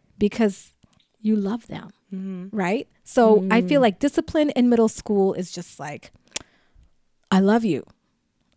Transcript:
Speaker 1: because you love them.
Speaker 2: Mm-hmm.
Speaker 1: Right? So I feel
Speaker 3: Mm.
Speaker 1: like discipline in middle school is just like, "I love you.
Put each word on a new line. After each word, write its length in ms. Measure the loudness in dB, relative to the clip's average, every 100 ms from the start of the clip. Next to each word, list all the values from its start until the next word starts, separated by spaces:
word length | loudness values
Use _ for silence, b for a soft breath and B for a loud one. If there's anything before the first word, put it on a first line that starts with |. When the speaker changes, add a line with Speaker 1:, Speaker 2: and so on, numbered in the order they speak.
| _ -4
Speaker 1:
because 560 | -2 0 -2 -2 -14 _ _ _ _ _
you 140 | -2 -2
love 320 | -2 -6 -10
them. 220 | -16 -16 _ -16
Speaker 2:
Mm-hmm. 420 | -12 -10 -12 -10 -6
Speaker 1:
Right? 320 | -4 -4 -6 _
So 420 | -6 2 4 4 4
I 100 | 0
feel 180 | 2 4
Speaker 3:
Mm. 40 |
Speaker 1:
like 160 | 2 2
discipline 500 | -2 -2 -2 0 0
in 180 | 2 2
middle 180 | 4 2
school 440 | -2 -2 0 0
is 180 | -2 -8
just 280 | -12 -14 -14
like, 320 | -14 -14 -18 _ _ B B B B B _ _ _ _ -2
"I 80 | 2
love 260 | 4 2 0
you. 180 | -4 -6 _ _ _ _ _ _